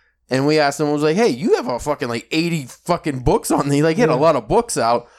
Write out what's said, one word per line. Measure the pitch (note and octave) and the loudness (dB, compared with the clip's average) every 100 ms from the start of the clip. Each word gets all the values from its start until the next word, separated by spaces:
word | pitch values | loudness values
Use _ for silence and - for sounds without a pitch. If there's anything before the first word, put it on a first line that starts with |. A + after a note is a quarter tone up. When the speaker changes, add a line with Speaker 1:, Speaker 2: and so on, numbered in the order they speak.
| _ _ _ | _ _ _
Speaker 1:
and | C3 C#3+ | -2 2
we | D#3 | 2
asked | C#3+ C#3+ | 0 0
him, | D3 | -2
I | |
was | D3 | 0
like, | D3+ E3+ | 0 2
"Hey, | A#3 | 0
you | B2 G3 G4+ | 0 0 0
have | B3 | -2
a | B2 | -6
fucking, | D3 C#3+ B2+ | -6 -4 -4
like, | A#2 - | -6 -4
eighty | D#3+ E3+ E3 B2 | -2 -2 -4 -6
fucking | - - E3+ D#3+ C3+ | -14 -2 -2 -2 -2
books | B2+ G3+ - | 0 0 0
on." | - C#3+ | -2 0
He, | C#3+ | 2
like, | D#3+ E3 | 2 2
he | |
had | A#3 | 2
a | |
Speaker 2:
Yeah. | B2+ | 4
Speaker 1:
lot | D#3+ D3 | 2 2
of | A2 | 0
books | G3 A#3 - | 0 0 -2
out. | A#2 A#2+ - | 0 0 -4